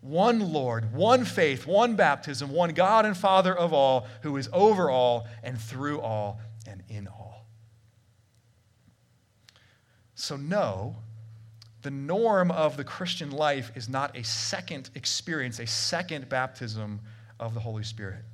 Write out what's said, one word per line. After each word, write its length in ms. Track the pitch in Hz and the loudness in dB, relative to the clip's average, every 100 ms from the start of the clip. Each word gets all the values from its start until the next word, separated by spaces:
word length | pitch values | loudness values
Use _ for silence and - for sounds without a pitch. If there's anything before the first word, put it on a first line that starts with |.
One 520 | 135 160 214 233 196 | -2 2 4 4 2
Lord, 400 | 156 131 113 110 | 0 0 -2 -2
one 320 | 123 202 254 214 | 2 6 6 4
faith, 400 | - 160 131 143 | 2 2 2 2
one 300 | 196 240 214 | 4 4 4
baptism, 560 | 165 139 156 135 143 | 4 4 -2 -8 -4
one 240 | 143 175 160 | 0 0 4
God 320 | 185 220 214 | 6 6 4
and 100 | 180 | 2
Father 400 | 196 190 185 180 | 4 6 6 2
of 160 | 175 | 2
all, 340 | 156 139 131 113 - | 4 6 4 0 -10
who 160 | 151 139 | -6 -6
is 100 | 117 | -2
over 380 | 180 208 202 170 | 4 6 6 4
all 360 | 127 123 120 110 - | 4 4 2 -4 -14
and 180 | 127 123 | -10 -10
through 400 | 110 131 143 147 | -8 -6 -4 -4
all 400 | 113 107 104 - - - 113 | -4 -4 -4 -8 -14 -16 -16
and 160 | 95 - | -18 -14
in 180 | 104 101 | -12 -12
all." 400 | - - - - - - _ _ _ _ _ _ _ _ _ _ _ _ _ _ _ _ _ - _ _ _ _ _ _ | -16 -18 -20 -20 -20 -20 _ _ _ _ _ _ _ _ _ _ _ _ _ _ _ _ _ -20 _ _ _ _ _ _
So 240 | - - 139 | -12 -10 -8
no, 600 | 143 202 151 95 107 - - - - - - - - - | -2 0 0 -2 -6 -10 -14 -18 -20 -20 -20 -20 -20 -14
the 80 | 143 | -10
norm 600 | 139 139 190 233 202 180 | -8 -4 0 4 4 4
of 260 | 170 156 139 | 4 0 0
the 60 | |
Christian 480 | 139 - 180 - 147 | -10 -8 -6 -6 -6
life 400 | 139 151 139 113 - | 0 0 0 -4 -10
is 140 | 113 | -6
not 260 | 131 143 - | -4 -4 -6
a 80 | |
second 680 | 113 - - 190 180 156 135 | -6 -6 -4 -6 -8 -12 -12
experience, 680 | - - - - 160 123 113 | -8 -4 -4 -4 -4 -4 -6
a 60 | 117 | -6
second 640 | - - 165 170 156 131 | -4 -2 -2 -4 -8 -4
baptism 680 | 131 127 - 120 110 107 104 - - - - | -2 -2 -6 -10 -8 -8 -8 -12 -20 -20 -12
of 160 | 113 113 | -8 -6
the 40 | |
Holy 240 | 113 110 | -6 -8
Spirit. 400 | 104 - 101 92 - | -8 -10 -12 -12 -16